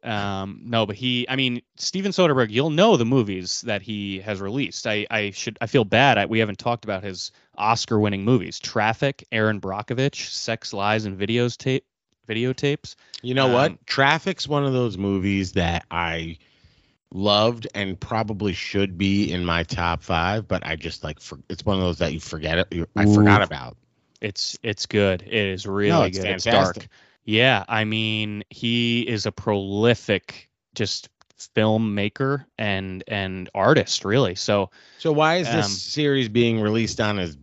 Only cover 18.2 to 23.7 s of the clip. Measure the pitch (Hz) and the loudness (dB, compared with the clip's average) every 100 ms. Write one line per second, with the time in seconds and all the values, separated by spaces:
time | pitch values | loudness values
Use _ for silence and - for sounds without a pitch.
18.2 | 110 104 101 92 - 101 98 90 98 98 | -2 -2 -2 -2 -4 0 0 0 2 2
19.2 | 98 87 87 85 82 - 85 85 - 85 | 0 -2 0 0 0 -2 -2 -2 -2 0
20.2 | 87 107 113 92 - 78 82 - - - | 0 -2 -2 -4 -4 -8 -8 -10 -12 -12
21.2 | - 69 - 90 - 95 90 82 85 80 | -16 -20 -12 -6 -2 0 0 0 -4 -4
22.2 | - 80 78 85 92 85 82 - 104 104 | -8 -8 -2 0 0 -4 -6 2 6 8
23.2 | 104 104 95 - 62 | 8 6 4 -4 -12